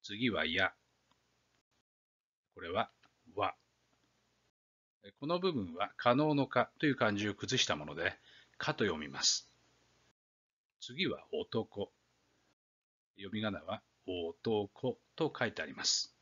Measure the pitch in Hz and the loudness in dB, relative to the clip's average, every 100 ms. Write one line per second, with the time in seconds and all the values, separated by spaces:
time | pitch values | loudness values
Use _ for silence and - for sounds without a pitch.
0 | - 104 123 90 80 87 95 - _ _ | -10 -2 0 2 0 2 0 -2 _ _
1 | _ _ _ _ _ _ _ _ _ _ | _ _ _ _ _ _ _ _ _ _
2 | _ _ _ _ _ - 87 95 113 _ | _ _ _ _ _ -14 -2 0 0 _
3 | _ _ - - 95 - _ _ _ _ | _ _ -10 -2 -2 -2 _ _ _ _
4 | _ _ _ _ _ _ _ _ _ _ | _ _ _ _ _ _ _ _ _ _
5 | 101 _ 143 175 185 147 90 85 101 - | -20 _ -2 0 0 0 -2 -2 -2 2
6 | 120 123 151 143 131 123 113 _ 151 131 | 4 6 4 4 4 2 2 _ 0 4
7 | 113 101 104 98 - 127 - 76 76 78 | 2 2 -2 -2 -2 0 2 0 -2 -2
8 | 90 - - - - _ - 151 104 80 | -2 -4 -20 -20 -20 _ -4 0 0 0
9 | 73 69 - - - _ _ _ _ _ | -6 0 2 0 -4 _ _ _ _ _
10 | _ _ _ _ _ _ _ _ - 123 | _ _ _ _ _ _ _ _ -12 -2
11 | 165 - - - - 113 107 101 98 _ | -2 -2 -6 -8 -2 -4 -4 -6 -8 _
12 | _ _ _ _ _ _ _ _ _ _ | _ _ _ _ _ _ _ _ _ _
13 | _ - 98 104 110 92 85 107 _ _ | _ -16 -8 -4 -4 -4 -8 -10 _ _
14 | - 90 82 - - 107 101 - 127 117 | -6 -4 -4 -4 0 0 0 -4 -6 -6
15 | _ - 156 - 117 - 78 - - - | _ -2 -2 0 -2 -2 -8 -4 -2 -2
16 | - _ | -4 _